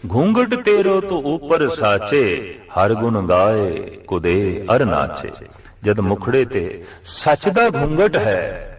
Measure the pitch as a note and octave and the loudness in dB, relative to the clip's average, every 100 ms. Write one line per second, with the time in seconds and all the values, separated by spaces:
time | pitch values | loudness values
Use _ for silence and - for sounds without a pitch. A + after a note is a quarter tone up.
0 | F#2+ G#2 F3+ A3+ B3 A#3+ A#3+ G3+ F#3+ G3 | -2 0 2 2 0 0 2 2 4 0
1 | G3 F3 C#3+ D#3+ D3 D#3+ C#3+ - A2 G2+ | 0 -4 -2 -4 0 2 2 0 0 0
2 | G#2 C#3+ A2+ F2 G2+ E2 - - G2+ A2 | 2 2 2 0 -6 -14 -8 0 0 2
3 | A#2 A2 F2+ F2+ G2+ A2 G2 E2 F#2 - | 0 0 2 4 4 2 0 -4 -10 -16
4 | - F#2 F2 F#2 G2 E2+ - B2 A#2 D2+ | -6 -2 0 2 0 -4 0 2 2 0
5 | C#2 C#2+ C2+ - - - - - G#2 G#2 | -2 -6 -12 -14 -20 -20 -20 -6 -2 0
6 | G2 G2+ - B2 B2 G#2+ F2 F2+ E2+ - | 0 -2 0 0 0 -2 -6 -10 -18 -20
7 | - - - D3 G#3 F#3+ A#3 C#3 C#3+ D#3 | -16 -4 0 2 0 2 0 0 -2 2
8 | G3+ E3 G#2+ F#2 D#2+ F2+ - | 2 2 0 -2 -4 -8 -14